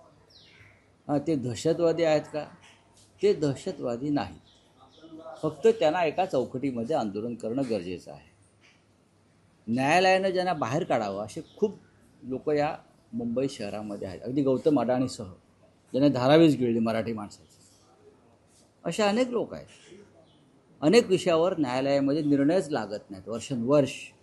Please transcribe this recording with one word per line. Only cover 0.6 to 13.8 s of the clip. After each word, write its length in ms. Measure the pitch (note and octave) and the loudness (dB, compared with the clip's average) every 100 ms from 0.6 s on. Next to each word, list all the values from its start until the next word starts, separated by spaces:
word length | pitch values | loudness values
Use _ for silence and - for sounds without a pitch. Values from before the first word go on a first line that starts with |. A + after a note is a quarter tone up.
| - _ _ _ - | -20 _ _ _ -4
हां, 120 | C#3+ | -4
ते 160 | C#3+ D3+ | -2 -2
दहशतवादी 680 | A#2+ G#2+ D#3+ E3 E3 D#3+ | -2 -4 -2 2 0 2
आहेत 240 | D#3+ D3+ D3 | 2 2 -2
का? 120 | D3+ D3 - - - _ _ _ _ | -10 -12 -18 -20 -20 _ _ _ _
ते 120 | G3+ | 0
दहशतवादी 760 | F3 D3 B2+ F#3+ - C3 A#2 C#3+ | 2 0 -2 -8 -8 -6 -4 -2
नाहीत. 300 | C#3+ F#2+ D#2+ _ _ _ _ - - - - - - | -2 -4 -10 _ _ _ _ -20 -20 -20 -18 -18 -6
फक्त 260 | D#3 D3+ A3+ A3+ | -6 2 2 4
त्यांना 240 | D#3+ F3 | 2 2
एका 220 | E3 C#3 F#3 | 0 0 -2
चौकटीमध्ये 720 | C3+ A#2+ C3 C#3 A#2+ A#2 D#3 | -2 -2 -4 -6 -4 -2 -2
आंदोलन 400 | G#2+ G#2 A#2 A2+ | -2 -6 -8 -8
करणं 260 | A2 B2+ B2+ | -6 -4 -2
गरजेचं 420 | G#2+ F2 F2 D#2 | -4 -4 -10 -12
आहे. 180 | C#2+ - _ _ _ _ _ _ _ _ _ _ _ _ _ - | -20 -20 _ _ _ _ _ _ _ _ _ _ _ _ _ -4
न्यायालयानं 640 | A#2+ C#3 E3+ F#3+ F#3+ F#3+ | 0 4 4 6 4 2
ज्यांना 240 | F3+ F#3 | 0 -2
बाहेर 300 | E3 A#2 D3 | -2 -2 -2
काढावं 420 | F#3 C3 G#2+ G2 A2 | 0 -2 -2 -6 -8
असे 160 | - - - | -12 -16 -2
खूप 220 | G#3+ G3 - _ _ _ | -2 -2 -20 _ _ _
लोक 260 | B2 B2+ D3+ | -10 -6 -2
या 280 | D3+ D3 - - _ _ | 0 0 -4 -16 _ _
मुंबई 340 | A2+ A#2 A#2 C#3 | -8 -4 -2 -4
शहरामध्ये 600 | - G2+ G#2 | -4 -10 -8